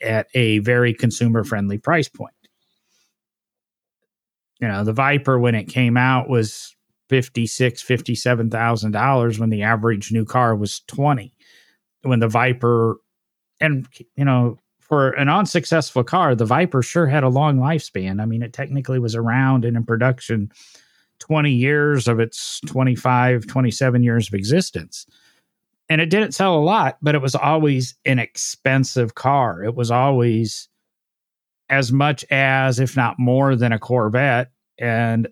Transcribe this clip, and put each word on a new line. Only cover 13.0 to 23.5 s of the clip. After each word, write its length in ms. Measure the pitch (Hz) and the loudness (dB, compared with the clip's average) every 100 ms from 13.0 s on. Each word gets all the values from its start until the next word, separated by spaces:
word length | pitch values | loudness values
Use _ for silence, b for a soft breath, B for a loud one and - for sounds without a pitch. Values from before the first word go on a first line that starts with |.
| _ _ _ _ _ _ | _ _ _ _ _ _
and, 260 | 156 139 123 - - - | -2 -2 -6 -16 -16 -2
you 80 | |
know, 340 | 139 127 120 107 _ _ | 2 2 2 -2 _ _
for 300 | _ 147 135 | _ 0 2
an 180 | 139 139 | 2 0
unsuccessful 720 | 175 202 180 - 165 139 131 | 2 0 -2 0 -2 0 -2
car, 320 | 120 175 165 | -2 0 2
the 120 | 120 110 | 2 2
Viper 360 | 131 180 135 | 2 2 0
sure 240 | 120 170 160 | -2 0 0
had 180 | 147 | 2
a 40 | 131 | 2
long 300 | 127 151 135 | 2 2 2
lifespan. 640 | 131 160 - 98 95 98 | 0 -2 -4 -6 -6 -4
I 20 | |
mean, 180 | 110 113 | -4 -4
it 120 | 117 | -6
technically 440 | - 139 139 131 131 | -8 -8 -6 -4 -4
was 160 | 117 | -2
around 520 | 113 117 123 131 131 117 | -2 -2 0 2 2 0
and 100 | 117 | -2
in 80 | |
production 640 | 113 113 123 123 - 113 104 b b b b b b _ | -2 0 0 -2 -4 -4 -4 b b b b b b _
twenty 340 | - 156 147 | -4 0 2
years 560 | 123 131 147 147 143 120 | 2 2 2 2 0 0
of 120 | 113 | 0
its 400 | 113 - - - 139 | -2 -4 -12 -12 -8
twenty-five, 800 | 127 131 120 127 123 123 123 | -2 0 0 0 2 2 0
twenty-seven 560 | 104 | -2